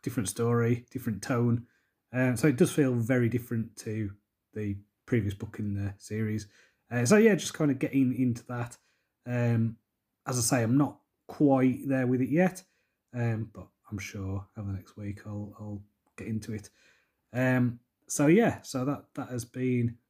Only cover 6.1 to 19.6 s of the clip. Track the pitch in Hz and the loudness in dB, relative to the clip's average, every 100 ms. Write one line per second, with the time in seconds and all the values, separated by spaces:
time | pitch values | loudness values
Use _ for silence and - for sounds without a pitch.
6.1 | 107 110 107 101 _ _ _ _ 120 120 | -4 -4 -4 -8 _ _ _ _ -2 4
7.1 | 208 220 185 - - 151 131 147 139 127 | 6 6 4 -2 -2 0 0 0 2 2
8.1 | 127 127 120 - 123 120 - _ _ _ | 2 0 0 -6 -8 -8 -12 _ _ _
9.1 | _ 123 123 120 117 113 113 _ _ _ | _ -6 0 2 2 0 -4 _ _ _
10.1 | _ - 127 113 131 113 135 139 - _ | _ -6 -2 2 2 4 2 2 -2 _
11.1 | _ - - 147 131 131 123 139 135 123 | _ -20 2 4 6 4 0 -2 0 0
12.1 | 127 127 151 180 - - _ _ _ _ | 0 0 2 2 0 -20 _ _ _ _
13.1 | 123 120 110 110 - 98 _ - 101 - | -4 -2 -2 -6 -12 -18 _ -14 -12 -10
14.1 | 104 95 98 98 - 101 95 - - 104 | -8 -6 -6 -8 -12 -8 -8 -10 -12 -12
15.1 | 101 107 104 104 - 104 101 101 _ _ | -10 -10 -10 -12 -14 -14 -14 -16 _ _
16.1 | - 95 110 107 107 95 _ _ _ _ | -14 -8 -6 -6 -12 -12 _ _ _ _
17.1 | _ _ 120 127 127 123 117 _ _ _ | _ _ -2 2 2 0 -2 _ _ _
18.1 | - 147 185 220 117 - 135 127 143 - | 0 4 6 4 0 -8 -6 -4 -6 -10
19.1 | - 120 123 117 127 | -12 -8 -8 -8 -6